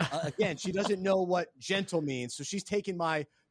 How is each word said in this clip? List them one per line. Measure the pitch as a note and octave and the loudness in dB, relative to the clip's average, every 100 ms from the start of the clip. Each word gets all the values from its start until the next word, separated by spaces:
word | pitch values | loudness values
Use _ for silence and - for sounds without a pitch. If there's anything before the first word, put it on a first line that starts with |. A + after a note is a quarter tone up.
Uh, | D#3 D#3+ | -2 -2
again, | D3+ E3 G#3 D3+ | -2 0 0 0
she | F#3 | -2
doesn't | F#3+ G3+ F#3+ | 0 0 2
know | F#3+ F#3+ | 2 2
what | F3+ F3+ D#3 C3 | 4 2 0 -6
gentle | A#2+ G3 F#3+ E3+ | 0 0 0 0
means, | D3 C3 B2 | 0 -2 -4
so | - | -6
she's | C#3 G3 | -6 -6
taken | - G#3 G3 F3 | -2 -2 0 0
my | E3 D#3 C#3+ _ _ | 0 0 -2 _ _